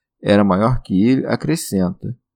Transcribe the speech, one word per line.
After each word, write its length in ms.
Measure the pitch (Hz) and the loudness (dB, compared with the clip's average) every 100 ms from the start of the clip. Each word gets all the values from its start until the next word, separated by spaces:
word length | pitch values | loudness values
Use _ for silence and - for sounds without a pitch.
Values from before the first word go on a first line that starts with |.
| _ _ | _ _
era 220 | - 101 | 0 2
maior 380 | 101 92 113 123 | 4 2 0 0
que 200 | - 92 | -2 0
ele, 220 | 117 131 - | 2 2 0
acrescenta, 880 | - 151 160 - 98 90 - 104 123 _ | -4 -2 -4 -2 -2 -2 -4 -10 -12 _